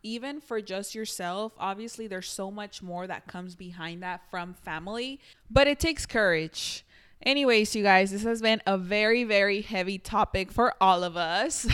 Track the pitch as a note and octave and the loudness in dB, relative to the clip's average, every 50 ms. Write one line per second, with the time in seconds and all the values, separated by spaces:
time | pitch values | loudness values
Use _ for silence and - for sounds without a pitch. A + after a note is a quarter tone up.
0 | - G#3+ A3+ A#3+ A#3 C4+ C#4+ D4+ - - A#3 A3 G#3+ G#3 F#3 F#3+ G3+ - - A3 | -12 -10 -8 -8 -8 -8 -10 -10 -10 -6 -6 -6 -4 -4 -6 -8 -8 -8 -8 -8
1 | A3 G#3+ - - F#3 F3 F3+ G3 G#3+ A3 - - - F#3+ G3 G3+ A3+ A#3 - - | -8 -8 -8 -6 -6 -6 -6 -6 -6 -8 -8 -6 -6 -4 -4 -6 -8 -12 -12 -12
2 | A3 A3 F#3+ F#3 F#3 - - - G3 G3 G3+ G#3 G#3 G3+ - - - F3+ F3 F3 | -10 -8 -8 -8 -8 -8 -8 -8 -8 -8 -8 -10 -12 -12 -12 -12 -12 -10 -8 -8
3 | F3+ F#3 F3 - - - - F3+ F3+ F#3 F3 - - F3+ F3 F3 E3 E3 E3+ F3 | -8 -8 -8 -10 -12 -12 -14 -12 -12 -12 -14 -14 -16 -16 -12 -10 -10 -10 -10 -8
4 | F#3 F3+ F3+ F3 - - - F#3 F3 F3 F3+ - - G3 D#3+ D#3+ E3 F#3+ G#3+ A#3 | -8 -8 -10 -10 -10 -10 -8 -8 -8 -8 -10 -14 -10 -8 -8 -8 -8 -8 -8 -6
5 | B3 C4 C4+ C#4 _ - - _ _ - A3 C4 C#4+ C#4+ C#4+ C#4 - E4 D#4+ - | -6 -8 -10 -12 _ -20 -20 _ _ 0 4 4 6 6 4 2 0 -2 -2 -2
6 | - - - A#3 G#3+ F#3+ E3+ D#3+ D#3+ D#3+ - - - - - - - _ _ - | -4 -2 0 2 4 4 4 2 0 -4 -8 -8 -8 -8 -8 -10 -12 _ _ -20
7 | - _ - - - B3+ C4+ C#4+ C#4+ C4 A#3 A3 G#3+ G#3 - G#3+ G3+ G3+ F#3+ F#3+ | -20 _ -16 -6 0 0 2 4 4 4 6 6 4 2 2 2 4 6 8 8
8 | F#3+ G3 F#3+ G3+ G#3+ A3+ A#3 A3+ A3 A3 A3 A3 - - G3 F#3+ F#3 F3+ G3+ G#3 | 6 4 0 -2 -2 -2 -2 0 2 2 2 2 2 0 0 0 0 0 2 2
9 | G#3+ G#3+ A3+ A#3+ A#3+ A3 G#3 G3+ G3 G3+ G3+ G3+ G#3 - A3 F#3+ F3+ F#3 G3+ F#3 | 4 4 4 4 4 4 4 4 4 4 2 0 -2 -4 -4 -4 -2 -2 -4 -6
10 | - - A3+ A3 G#3+ - - G3 F#3+ F#3 - - A#3 B3+ - - G3 F#3+ F#3 F3 | -6 -2 0 0 0 2 0 -2 -4 -2 0 2 2 2 2 4 6 6 6 6
11 | F3+ F3 E3 F3 F3 D#3+ E3+ F#3+ A3+ E4 D4+ - - A3+ | 2 -2 -2 -2 -2 0 0 0 0 0 -2 -2 0 2